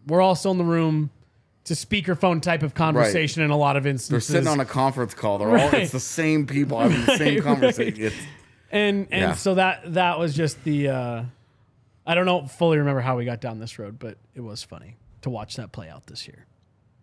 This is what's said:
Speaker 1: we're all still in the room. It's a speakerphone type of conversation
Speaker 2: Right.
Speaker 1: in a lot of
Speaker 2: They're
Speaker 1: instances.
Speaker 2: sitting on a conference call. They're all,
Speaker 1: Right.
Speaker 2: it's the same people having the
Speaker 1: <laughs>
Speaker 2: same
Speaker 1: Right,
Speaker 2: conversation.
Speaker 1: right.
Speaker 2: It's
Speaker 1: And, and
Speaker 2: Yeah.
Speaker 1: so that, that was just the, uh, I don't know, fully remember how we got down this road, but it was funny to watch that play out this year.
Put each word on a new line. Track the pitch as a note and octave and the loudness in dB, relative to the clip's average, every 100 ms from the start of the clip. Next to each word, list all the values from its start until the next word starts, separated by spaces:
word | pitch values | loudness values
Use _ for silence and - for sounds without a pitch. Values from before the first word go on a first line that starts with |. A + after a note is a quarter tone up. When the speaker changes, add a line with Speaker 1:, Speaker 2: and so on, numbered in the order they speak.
| C#3+ | 0
Speaker 1:
we're | E3+ | 4
all | F#3+ | 4
still | F3+ G3 | 4 2
in | F#3 | 0
the | |
room. | E3+ E3 D#3+ D#3 D3+ - _ _ _ _ | 2 2 2 2 -2 -6 _ _ _ _
It's | - | -6
a | D#3+ - | -6 0
speakerphone | G#3 F#3 E3 F#3 E3 | 0 0 2 2 2
type | F3 E3+ | 0 0
of | D3+ | -2
conversation | - D#3+ B2+ A2+ B2+ D3+ E3 | 0 2 4 4 4 0 0
Speaker 2:
Right. | D#3 | 2
Speaker 1:
in | |
a | D3 | 4
lot | C#3+ C#3 | 2 2
of | |
Speaker 2:
They're | C#3 | 0
Speaker 1:
instances. | C3+ - C#3+ - | -2 -2 -2 0
Speaker 2:
sitting | D3 D#3 | 0 2
on | C#3+ | 0
a | |
conference | C3 C3 C3+ B2+ A#2+ | 0 0 0 0 -4
call. | - A2 G2+ | -4 -2 0
They're | G#2 | 2
all, | A#2 C#3+ | 4 4
Speaker 1:
Right. | C4 | 2
Speaker 2:
it's | F3 | 0
the | B2+ | -4
same | - - D#3+ D#3 C3+ | -6 -2 0 2 0
people | C#3 C#3 A2+ | -2 0 2
having | A#2 D3+ A#2+ | 2 2 2
the | E3 | 2
Speaker 1:
<laughs> | |
Speaker 2:
same | D3+ C#3+ | 2 0
Speaker 1:
Right, | |
Speaker 2:
conversation. | - C3+ F#3+ - - - | 0 2 2 2 -4 -2
Speaker 1:
right. | G#2+ | -4
Speaker 2:
It's | - - - - _ - | -4 -12 -20 -20 _ -6
Speaker 1:
And, | G#3 G#3 G3+ F#3+ | -2 0 0 -2
and | F#3+ | -2
Speaker 2:
Yeah. | F#3 | 0
Speaker 1:
so | D#3+ G3 | 0 0
that, | F#3 F#3 - E3 | 2 2 0 -2
that | E3+ F3+ D#3+ | 0 2 2
was | E3+ | -2
just | C#3+ D#3 - | 0 -2 -2
the, | D#3+ D3 C#3+ | -2 0 0
uh, | C3 B2 A#2 B2 - _ _ _ _ _ _ - | -2 -4 -6 -10 -14 _ _ _ _ _ _ -2
I | |
don't | E3+ F#3 | 0 2
know, | F3+ C#3 | 0 -2
fully | - E3+ D#3 | -2 2 2
remember | C#3+ C3+ | 2 0
how | B2 B2+ | -2 -2
we | |
got | A#2+ A#2+ | -4 -6
down | B2 A2 | -8 -10
this | A2+ - | -12 -14
road, | G2+ A2+ | -14 -14
but | A#2 - _ | -16 -16 _
it | C3 | -16
was | A#2 G#2 | -14 -14
funny | - E2+ - A#2 - - | -16 -18 -20 -20 -20 -10
to | - | -8
watch | A#2 G#2+ - | -8 -10 -14
that | G#2 | -14
play | - E2 | -16 -18
out | D2 - | -20 -20
this | - - | -18 -18
year. | - - _ _ _ _ _ | -20 -20 _ _ _ _ _